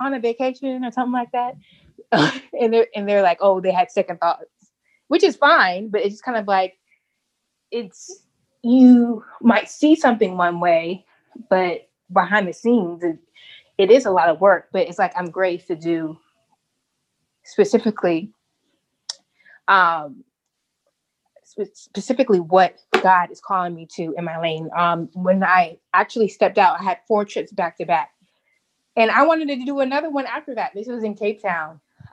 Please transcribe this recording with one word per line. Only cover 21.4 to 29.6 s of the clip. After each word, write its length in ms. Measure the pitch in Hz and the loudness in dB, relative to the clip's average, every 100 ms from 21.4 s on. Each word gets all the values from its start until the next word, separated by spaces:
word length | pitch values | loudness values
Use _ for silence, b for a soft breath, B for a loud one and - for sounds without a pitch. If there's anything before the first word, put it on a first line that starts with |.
spe-, 300 | _ - 202 | _ -12 -12
specifically 680 | - - 202 - 254 262 185 | -14 -16 -10 -4 -2 2 0
what 360 | 160 185 175 - _ - | 2 2 2 -2 _ 0
God 280 | 185 185 175 | 2 2 0
is 80 | - | -8
calling 340 | - 190 175 | -6 -4 -4
me 120 | 170 165 - | -8 -14 -10
to 180 | 165 151 | -10 -8
in 60 | |
my 160 | 170 165 | -8 -6
lane. 300 | 165 160 160 165 | -6 -6 -8 -2
Um, 320 | 175 170 165 | -2 -2 -6
when 300 | 185 180 190 | -6 -2 0
I 340 | 185 185 165 - _ | 2 2 0 -6 _
actually 340 | - 214 233 208 | -2 -2 -2 -2
stepped 300 | - 202 208 | 0 0 2
out, 220 | 185 165 | 2 2
I 40 | |
had 140 | 196 175 - | -4 -6 -2
four 160 | 214 | -2
trips 280 | 202 - - | -2 -6 -8
back 260 | 196 170 - | -6 -6 -6
to 80 | 175 | -4
back, 240 | 165 147 _ _ _ _ _ _ _ _ - | -4 -4 _ _ _ _ _ _ _ _ -2
and 140 | 226 | 2
I 140 | 226 302 | 2 2
wanted 220 | 320 294 | 2 -2
to 160 | 262 | -6